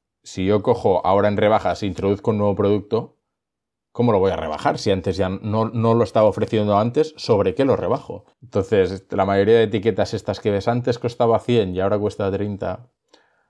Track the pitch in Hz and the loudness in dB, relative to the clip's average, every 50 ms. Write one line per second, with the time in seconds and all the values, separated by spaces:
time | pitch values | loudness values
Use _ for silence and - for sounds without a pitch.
0 | _ _ _ _ _ - - 95 95 95 104 104 - - 120 - - 110 92 87 | _ _ _ _ _ -14 -8 -4 0 0 0 0 2 0 0 0 2 0 0 0
1 | - 90 95 101 101 104 104 98 107 104 110 104 - 90 85 - 107 101 87 - | 2 2 2 2 2 2 0 2 2 2 2 2 0 -2 -4 -4 -4 -6 -6 -4
2 | 95 98 101 98 - - 110 104 104 104 98 95 101 101 104 101 98 - 113 110 | -2 -2 -2 0 -2 -2 -2 0 0 -2 0 0 0 0 0 0 -2 -4 -6 -6
3 | 170 - _ _ _ _ _ _ _ _ _ _ _ _ _ _ _ _ _ - | -6 -8 _ _ _ _ _ _ _ _ _ _ _ _ _ _ _ _ _ -2
4 | 123 120 107 95 92 98 87 80 80 78 76 76 - 143 - 143 - 107 95 92 | 0 2 2 2 2 2 0 -2 -4 -6 -8 -4 -2 -2 -4 -2 -2 -2 -2 0
5 | 80 101 90 90 95 92 95 - - 107 104 110 113 110 113 117 110 117 117 117 | -2 -4 -2 -2 -2 -4 -4 -6 -6 -4 -2 -2 -2 -2 -2 0 0 2 4 2
6 | 113 101 - 113 107 104 92 110 107 - - 107 104 104 104 101 110 123 123 147 | 2 2 2 4 4 4 2 0 -2 -2 0 0 0 2 2 2 2 2 0 0
7 | 156 156 - - - - 113 - - 117 117 - 139 139 110 - 92 87 - 143 | -2 -2 -4 -10 -2 0 2 2 2 0 0 0 2 2 2 0 0 -2 -4 -4
8 | - - - 90 - _ _ _ - - - 101 95 - - 98 92 90 95 95 | -6 -10 -16 -18 -18 _ _ _ -20 -6 -4 -4 -2 2 2 2 2 2 0 -6
9 | - _ - 98 95 98 98 98 101 104 113 117 113 107 113 107 92 113 98 107 | -10 _ -2 -2 0 2 2 2 4 4 4 4 4 2 0 0 0 0 0 0
10 | 98 - - 101 - - 98 - - 110 101 101 98 120 117 123 123 131 123 - | -2 -2 -4 -6 -6 -6 -8 -4 -2 -2 -2 0 -2 -2 -2 -2 -2 -2 -4 -4
11 | - 120 - - 123 117 113 110 - - 120 117 101 92 90 92 95 98 104 101 | -4 -8 -2 0 2 2 2 0 0 2 2 2 2 0 -2 -2 -2 0 0 -2
12 | 104 104 - - 104 98 98 98 104 104 101 95 92 90 92 - - _ _ _ | -2 -4 -4 -4 -4 -4 -4 -4 -4 -6 -6 -8 -8 -8 -8 -10 -12 _ _ _
13 | _ _ _ _ _ _ _ _ _ _ | _ _ _ _ _ _ _ _ _ _